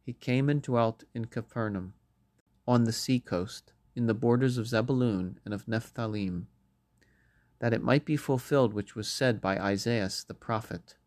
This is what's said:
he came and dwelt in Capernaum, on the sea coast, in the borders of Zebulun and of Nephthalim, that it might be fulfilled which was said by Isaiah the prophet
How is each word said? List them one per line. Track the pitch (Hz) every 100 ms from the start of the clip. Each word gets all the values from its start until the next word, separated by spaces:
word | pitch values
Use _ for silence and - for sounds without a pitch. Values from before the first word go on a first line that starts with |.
he | -
came | 120 - 127 139
and | 147
dwelt | 139 120 113 113 -
in | 117
Capernaum, | 117 123 110 120 110 98 92 - _ _ _ _ _ _
on | - 120
the | 113
sea | 113 - 127
coast, | - 90 98 - _ _ _
in | - 117
the |
borders | 110 117 123 131 123
of | 113
Zebulun | 113 123 131 123 98 90 -
and | -
of | 104 -
Nephthalim, | 110 - - 113 107 98 87 110 _ _ _ _ _ _ _ _ _ _ _
that | 120
it | 117
might | 117 135
be | - 147
fulfilled | - 127 - 143 123
which | 104 101
was | 113 107
said | - 131 110
by | 95 95
Isaiah | 98 98 117 117 95 - -
the |
prophet | - - 110 - 87 - _